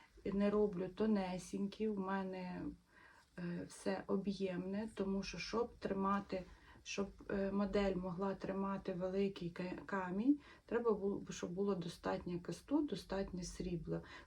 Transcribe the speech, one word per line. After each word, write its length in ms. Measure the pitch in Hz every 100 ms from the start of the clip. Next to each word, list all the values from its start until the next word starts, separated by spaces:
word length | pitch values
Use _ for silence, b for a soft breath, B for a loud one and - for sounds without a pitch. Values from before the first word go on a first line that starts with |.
| B B
не 260 | - 98 101
роблю 380 | 107 - 175 -
тонесенькі, 1000 | - 220 208 185 180 - 196 196 - 220
в 100 | 202
мене, 640 | 190 196 190 185 185 180 294 - _ B B B B -
е, 260 | 175 175 185
все 360 | - 202 190 -
об'ємне, 800 | 196 196 196 190 180 185 196 226
тому 280 | - 196 196
що, 160 | 190 170
щоб 400 | - 220 233 -
тримати, 680 | 202 196 196 202 202 190 175 B B B
щоб, 280 | - - 196 - -
е, 220 | 202 196
модель 420 | 196 202 202 202
могла 400 | 180 185 175 196
тримати 580 | 190 - 196 196 190 -
великий 580 | 180 185 190 196 196 175
ка-, 320 | - 180 170 -
камінь, 520 | 196 185 196 254 294 B B -
треба 260 | 226 233
було, 300 | 196 196 202 196
щоб 200 | 175 185
було 240 | 175 202
достатньо 640 | 185 170 - 185 190 180 175
касту, 420 | 175 170 - 285
достатньо 600 | 294 185 - 190 196 180
срібла. 600 | 175 - 180 170 165 165 B B